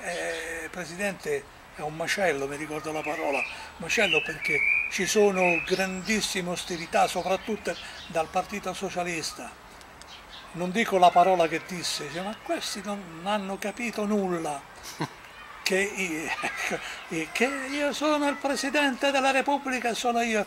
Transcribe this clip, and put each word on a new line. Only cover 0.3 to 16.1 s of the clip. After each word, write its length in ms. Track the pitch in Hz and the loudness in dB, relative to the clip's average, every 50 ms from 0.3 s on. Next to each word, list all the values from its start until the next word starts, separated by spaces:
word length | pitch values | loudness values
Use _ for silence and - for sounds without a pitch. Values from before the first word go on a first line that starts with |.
| 165 165 160 165 165 165 160 160 | -4 -6 -6 -6 -8 -8 -8 -8
Presidente, 720 | - 180 175 151 170 180 208 202 180 - - 160 147 135 143 - - - - - - | -8 -8 -8 -8 -6 -4 -4 -4 -4 -4 -2 -2 -2 -2 -4 -8 -14 -20 -20 -18 -12
è 60 | - | -8
un 160 | 151 151 151 | -8 -6 -4
macello", 500 | 160 165 160 - 208 196 175 147 139 139 | -4 -2 -2 0 2 2 2 2 0 -2
mi 100 | 139 143 | -4 -4
ricordo 360 | 143 156 147 151 156 151 156 156 | -6 -6 -6 -6 -6 -6 -4 -4
la 100 | 156 147 | -4 -4
parola, 400 | 151 151 160 160 151 139 135 - - - - - - - - | -4 -4 -2 0 0 0 0 -2 -4 -6 -10 -14 -14 -12 -10
macello, 440 | 175 160 - 233 214 95 - 156 - | -4 0 2 2 4 4 4 2 2
perché 380 | - - - - - 151 - - - - - - - | 0 -4 -4 -2 0 2 2 4 2 2 2 0 -2
ci 160 | - - 185 | -2 -2 0
sono 560 | - - 220 208 202 190 185 185 180 175 160 - | 2 6 6 6 6 6 6 4 4 4 2 2
grandissime 840 | - 185 180 190 190 185 185 175 208 220 208 - - - 196 175 175 | 0 0 0 0 0 -2 -4 -2 0 2 2 2 0 0 -2 -2 -2
ostilità, 560 | 185 185 - - 185 160 165 - - 208 185 | -4 -4 -4 -4 -6 -6 -4 0 4 4 4
soprattutto 680 | 170 - 185 170 185 190 185 - - 214 190 - 185 170 - - - - - - | 4 4 0 0 0 0 0 0 -2 -4 -2 -2 -4 -6 -6 -8 -12 -14 -14 -12
dal 220 | - 165 165 160 151 | -4 -2 0 0 0
Partito 440 | - 185 180 - 208 202 - 185 180 | 0 -2 -2 -2 -6 -6 -6 -6 -4
Socialista. 800 | - 202 180 - 180 175 180 170 160 143 - - - - - - - - - - - - - - - - - - - - - - - - - - | -4 -6 -4 -2 -2 -2 -2 -2 -4 -4 -6 -8 -8 -12 -14 -14 -16 -20 -20 -20 -20 -20 -20 -20 -20 -20 -18 -18 -18 -18 -18 -18 -18 -16 -12 -8
Non 180 | 165 175 185 | -4 -4 -2
dico 280 | 180 226 220 - 196 185 | 0 0 2 4 6 8
la 120 | 180 175 | 8 10
parola 380 | - 180 175 185 190 175 165 156 | 10 10 8 8 8 6 6 4
che 140 | 165 156 - | 2 -2 -4
disse, 400 | - 185 170 151 - - - 151 | -6 -8 -6 -4 -4 -4 -4 -6
dice: 140 | 143 143 170 | -6 -6 -6
"Ma 160 | 185 202 226 - - | -6 -6 -6 -8 -6
questi 400 | - 339 311 - - - 208 185 | -4 -4 -4 -4 -6 -6 -6 -6
non 380 | 208 202 202 190 170 165 160 170 | -6 -6 -6 -8 -10 -12 -6 -2
hanno 340 | 196 208 214 190 196 196 190 | -2 0 0 -2 -4 -4 -4
capito 460 | - 202 196 - 240 226 208 - 208 | -4 -6 -4 -4 -6 -4 -2 -2 0
nulla." 560 | 202 214 208 190 185 175 165 160 151 147 139 - - - - - - - - | 2 2 2 2 2 0 0 -2 -2 -4 -6 -8 -12 -16 -16 -14 -14 -8 -6
<laughs> 240 | 160 - - - - - - - - - - - - | -6 -8 -8 -12 -18 -18 -18 -18 -18 -16 -16 -8 -2
Che 140 | - 185 190 | 0 2 2
io, 500 | 196 202 214 202 190 175 | 2 0 -2 -4 -4 -2